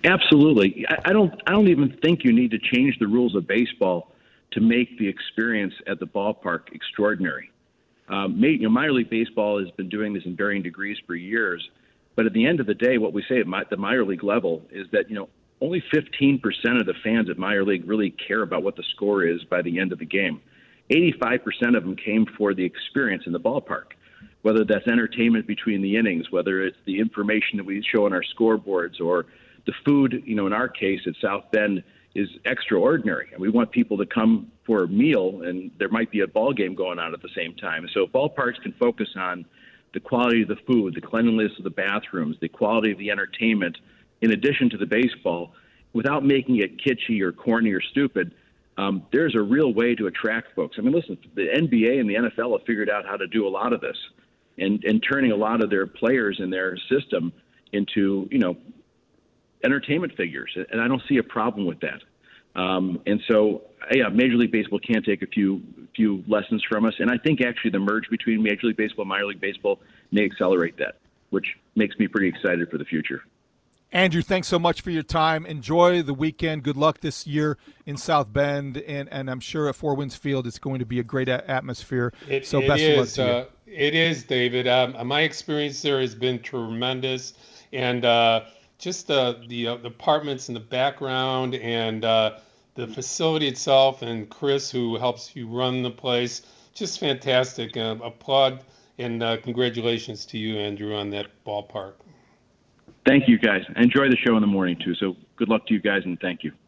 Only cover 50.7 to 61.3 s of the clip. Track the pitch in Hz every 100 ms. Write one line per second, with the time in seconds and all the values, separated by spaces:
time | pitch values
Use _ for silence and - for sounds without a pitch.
50.7 | - 117 160 165 92 - - 90 135 160
51.7 | 120 113 135 110 101 117 - 120 107 -
52.7 | 110 104 104 98 101 95 110 98 95 117
53.7 | 120 65 - - _ _ _ _ - 95
54.7 | 104 - 110 - 135 131 104 107 117 107
55.7 | 101 95 - 120 131 107 95 92 92 92
56.7 | 85 - 135 147 95 85 - _ _ _
57.7 | 104 101 - 98 98 95 139 92 87 -
58.7 | - _ _ _ _ _ _ _ _ -
59.7 | 139 - 151 170 - 85 69 - 90 -
60.7 | 113 120 131 - 135 -